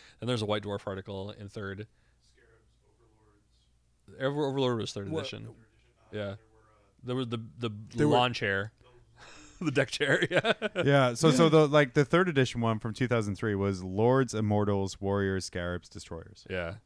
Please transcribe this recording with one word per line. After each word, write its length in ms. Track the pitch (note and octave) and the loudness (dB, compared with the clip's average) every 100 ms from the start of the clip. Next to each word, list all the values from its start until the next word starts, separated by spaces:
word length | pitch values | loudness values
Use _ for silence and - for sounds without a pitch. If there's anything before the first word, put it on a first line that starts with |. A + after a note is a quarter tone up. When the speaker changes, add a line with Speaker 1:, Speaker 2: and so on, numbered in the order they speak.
| - - | -20 -10
Speaker 1:
and 80 | A2+ | -4
there's 120 | A#2+ | -2
a 20 | G#2 | 0
White 180 | G#2+ | -2
Dwarf 180 | G2+ G2+ - | -2 -6 -6
article 460 | F#2+ F#2+ G2 G2 | -8 -8 -10 -10
in 180 | G#2 G2+ | -12 -14
third. 380 | A2 G2 G2 G#2+ _ _ _ _ _ _ _ _ _ _ _ _ A2 _ _ _ _ _ _ _ _ _ - | -10 -10 -10 -12 _ _ _ _ _ _ _ _ _ _ _ _ _ _ _ _ _ _ _ _ _ _ -6
Over-, 260 | C3+ C#3+ C#3+ | -4 -2 -2
Overlord 340 | C3+ B2+ A#2 | 0 0 0
was 140 | G2+ | -4
third 160 | - G2+ | -8 -6
Speaker 2:
What? 120 | D#3+ | -6
Speaker 1:
edition. 260 | - A2 A2+ - _ _ _ _ _ | -8 -10 -14 -18 _ _ _ _ _
Yeah. 240 | G#2+ G2+ G2 _ _ _ _ _ _ | -10 -8 -10 _ _ _ _ _ _
There 120 | B2 B2+ | -6 -4
was 120 | B2 | -4
the, 120 | A#2 A2+ - | -6 -10 -8
the 100 | A#2+ G#2 A2 - | -8 -8 -8 0
Speaker 2:
There 120 | D3 | 2
were 80 | C3+ | 4
Speaker 1:
lawn 180 | B2 | 2
chair. 380 | A#2+ G#2+ G2 G#2 - | 0 -2 -2 -4 -10
<laughs> 40 | _ - _ _ - - - - | _ -20 _ _ -20 -20 -20 -6
The 120 | D#3+ | -2
deck 180 | C3+ C3+ | 0 0
chair, 340 | - C#3 E3 F3 | 0 0 2 2
<laughs> 40 | |
yeah. 220 | F3+ A3 - G#3+ F#3+ E3 | 0 0 0 -2 -2 2
Speaker 3:
Yeah, 280 | C#3 B2+ A#2+ | 4 4 4
so, 160 | D#3+ | 4
so 180 | D#3 E3 | 6 6
the, 180 | D#3 D3+ | 6 6
like, 280 | D3 C#3+ D3+ | 6 4 2
the 100 | C3+ | 4
third 240 | E3 F#3 | 4 4
edition 320 | C#3 B2 A#2+ | 2 0 0
one 160 | A2+ A2 | 0 -2
from 160 | A#2 | -4
two 140 | G#2+ B2 | -2 0
thousand 300 | A#2+ G#2 F#2+ | 0 0 -2
three 180 | A2+ G2 | -2 0
was 280 | G2 F#2+ | 0 -2
Lords, 520 | F#2 F#2+ A2+ C3 B2 G#2+ | -4 2 4 4 2 0
Immortals, 680 | G#2+ G#2 G#2 G2+ G2 - | 0 2 2 0 -2 -4
Warriors, 440 | G2 G2+ G2 F#2+ - | -2 0 0 -2 -4
Scarabs, 440 | F2+ F2 F2+ - | -8 -6 -8 -10
Destroyers. 560 | G2 - E2 E2+ - - | -18 -16 -16 -16 -18 -10
Speaker 1:
Yeah. 280 | F#2+ E2+ G#2 | -6 -6 -10